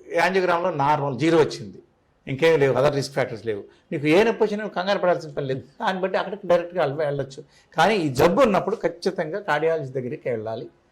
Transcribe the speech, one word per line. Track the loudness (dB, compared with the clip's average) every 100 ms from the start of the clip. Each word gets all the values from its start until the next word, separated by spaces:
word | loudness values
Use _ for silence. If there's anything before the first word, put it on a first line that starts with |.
| -6
యాంజియోగ్రామ్లో | 0 2 2 0 0 -2
నార్మల్ | 0 0 2 0 -2
జీరో | 2 4
వచ్చింది, | 2 -2 -14 -16 _ _ _ _ -10
ఇంకేం | 0 4 6
లేవు, | 4
other | 4 2
risk | 0 -4 -4
factors | -4 -4 -6
లేవు, | -6 -8 _ _
నీకు | -4 4
ఏ | 4
నొప్పి | 4 2
వచ్చినా | -2 -2
నువ్వు | -6 -4
కంగారు | -2 0
పడాల్సిన | 2 0 -2
పని | -8 -4
లేదు, | -6
దాన్ని | -8 _ -4 -2
బట్టి | -2 -2
అక్కడికి | -4 -8 0
డైరెక్ట్గా | 0 2 -2
వెళ్ళ-, | -2 0
వెళ్ళొచ్చు. | -2 -2 -6 -10 -20 _ _ 0
కానీ | 2 2
ఈ | 0
జబ్బు | 2 2 4
ఉన్నప్పుడు | 4 4 0 -4
ఖచ్చితంగా | -4 -2 -4 -4 -6 -6
కార్డియాలజిస్ట్ | -2 0 0 0 -4
దగ్గరికి | -6 -6 -8 -6
వెళ్ళాలి. | -4 -6 -8 -10 _ _